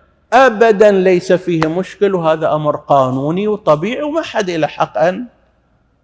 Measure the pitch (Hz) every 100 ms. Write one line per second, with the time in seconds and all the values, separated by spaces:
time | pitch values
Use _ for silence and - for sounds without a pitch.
0 | _ _ _ 233 262 208 226 196 214 196
1 | 185 180 - 180 175 165 156 170 190 -
2 | 202 190 160 156 160 151 151 143 - 139
3 | 131 131 143 175 208 208 160 151 185 262
4 | 294 320 - 226 190 170 151 - 156 -
5 | 160 185 247 _ _ _ _ _ _ _